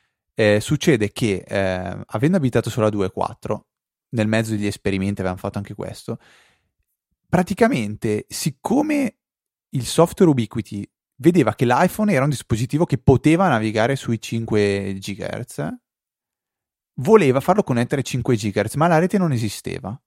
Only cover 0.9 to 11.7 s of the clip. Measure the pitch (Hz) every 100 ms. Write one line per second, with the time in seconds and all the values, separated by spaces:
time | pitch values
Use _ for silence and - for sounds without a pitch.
0.9 | 120 104 - 113 92 - 101 95 92 92
1.9 | 98 98 107 139 190 131 117 113 117 107
2.9 | 104 92 - 90 - - 107 - _ _
3.9 | _ _ 117 107 110 110 107 104 - 101
4.9 | 95 98 101 92 90 101 101 101 107 92
5.9 | - - 117 _ _ _ _ _ _ _
6.9 | _ _ _ _ 170 180 202 226 175 104
7.9 | 104 113 107 - - 156 - - 247 311
8.9 | 294 269 - _ _ _ _ _ 139 120
9.9 | - 165 - 180 135 110 117 - 101 -
10.9 | _ _ - 143 180 110 - 120